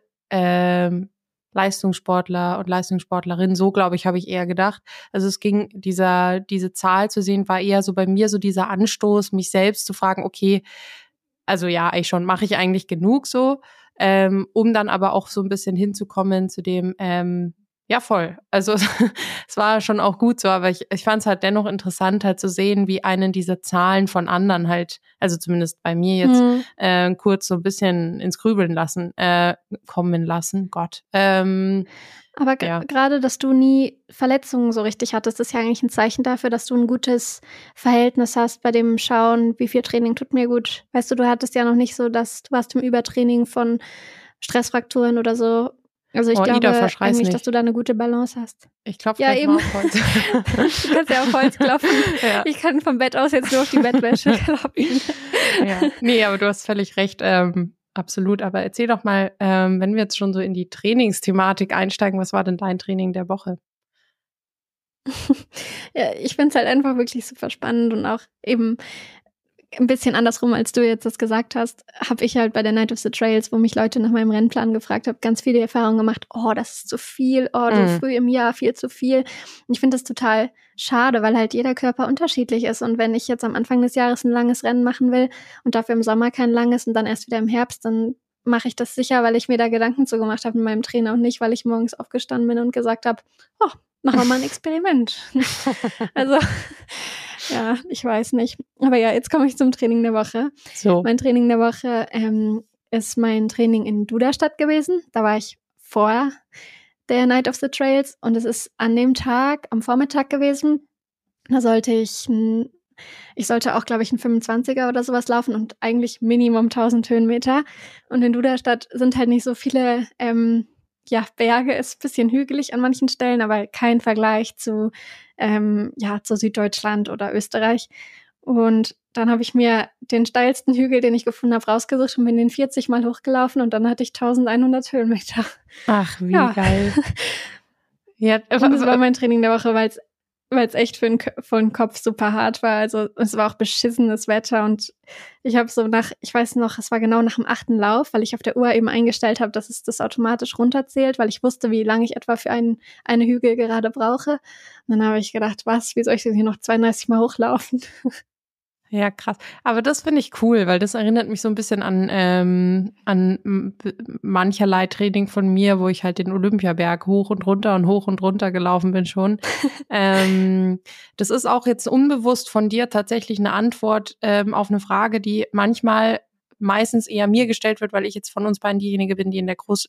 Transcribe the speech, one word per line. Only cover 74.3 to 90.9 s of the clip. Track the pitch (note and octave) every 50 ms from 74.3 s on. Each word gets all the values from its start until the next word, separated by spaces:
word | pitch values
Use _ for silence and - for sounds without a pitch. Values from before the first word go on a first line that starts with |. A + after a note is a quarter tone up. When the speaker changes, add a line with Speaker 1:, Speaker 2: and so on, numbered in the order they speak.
Speaker 2:
Rennplan | G#3+ G#3 A3+ A#3 - A#3+ A#3 A3+ A3
gefragt | A3 - - G#3 G#3+ - -
haben, | A3 -
ganz | - A3+ A3+ A3
viele | - - B3 A#3+
Erfahrungen | A3+ A3+ - B3+ A#3 A3 A3 A3
gemacht, | A3 A3 A3 - - - -
„Oh, | A#3 A3+ A3+ G#3+
das | - A#3 - - -
ist | - -
zu | - A3+
viel, | - - - - C4+ B3+ C4 C4 B3+ - -
oh, | A#3+ A#3+ A#3 A3
so | G#3+
Speaker 1:
Mhm. | G3 F3+
Speaker 2:
früh | E3+ E3+ E3 C4 C4
im | A#3+ B3 A#3+
Jahr | B3+ C4 A#3 A#3 B3
viel | - - A3+ A#3+
zu | - - B3+
viel.“ | - - - B3 C4 C4 B3+ - - - - - - - _ -
Und | B3
ich | A#3+
find | - C4+ B3+
das | B3+ B3+
total | - A#3+ - C4 A#3 A3 A3 A3 B3+ - _ _ _ _ -
schade, | - - - A#3+ A#3+ C4 B3+ A#3
weil | G#3+ A3 A3
halt | A#3 A3+ A3 -
jeder | A#3 B3 C4 B3+
Körper | - - B3+ B3 - C4 -
unterschiedlich | C#4 C4+ E4+ D#4+ - - B3 A#3 A#3 A3+ A#3
ist. | A3+ A3+ -
Und | A#3+ A#3 A3+ A#3
wenn | A3+ A3+ A3+
ich | A#3 - -
jetzt | B3 A#3 -
am | A3+ -
Anfang | - A#3 - B3+ B3
des | B3 B3 -
Jahres | C4+ B3 A#3+ A#3+ A#3+ -
ein | B3
langes | A#3+ A#3+ A#3+ A#3+ B3 - -
Rennen | - A#3+ B3 B3
machen | B3 A#3+ - B3+ B3
will | B3 B3+ B3+ B3+ - - - - - - -
und | B3+ -
dafür | A3+ A3+ - A#3+
im | A3+ A3+
Sommer | A3+ A3 A3 A#3 A#3+
kein | B3 - B3+ A#3+
langes | A#3 A#3 A#3 A#3+ A#3+ B3 - -
und | A3+
dann | A3+ A3
erst | G#3 A3 - - -
wieder | A#3 A3+
im | A3 G#3+
Herbst, | A3+ A#3 A#3+ A#3+ - - -
dann | A3+ A3+ A3 A3+ A#3 B3+ - _ _ _ _ -
mach | - A#3+ A#3 -
ich | B3+ - -
das | A#3+ - -
sicher, | - B3+ - C4 B3 A#3
weil | A#3 A3+
ich | A#3 - -
mir | B3 A3+
da | A#3 A#3
Gedanken | A3+ A3+ A3+ A#3 B3 C4+ C#4 -
zu | - A3+
gemacht | A3 A3 G#3+ G#3+ -
hab | A#3+ A3
mit | A#3 A3+
meinem | A3 G#3+ G#3+
Trainer | A#3 -